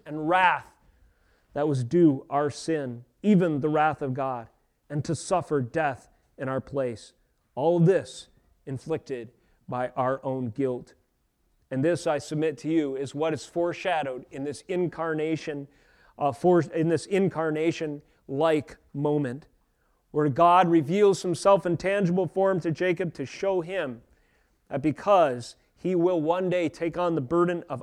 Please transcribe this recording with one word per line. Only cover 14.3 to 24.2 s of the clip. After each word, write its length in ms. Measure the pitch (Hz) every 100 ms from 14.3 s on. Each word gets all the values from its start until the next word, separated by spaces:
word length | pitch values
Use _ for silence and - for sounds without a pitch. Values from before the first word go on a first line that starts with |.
in 140 | 143
this 180 | 143 - -
incarnation, 1000 | 180 170 165 165 156 156 160 - 143 139 _ _ _ _ -
uh, 140 | 139
for-, 320 | - 180 175
in 260 | 139 165 165
this 180 | 160 -
incarnation-like 1700 | 190 196 156 160 151 165 - 156 143 - _ - 139 160 156 - - _
moment, 540 | 143 147 147 131 135 - _ _ _ _ _ _
where 160 | 151 151
God 400 | 127 175 180 175
reveals 540 | 165 139 196 202 180
himself 440 | 185 170 196 196 180
in 100 | 165
tangible 520 | 185 202 175 180 170
form 320 | 190 190 185
to 100 | 170
Jacob 420 | 147 185 180 175
to 120 | - 135
show 340 | - 196 185
him 420 | 165 190 139 117 _ _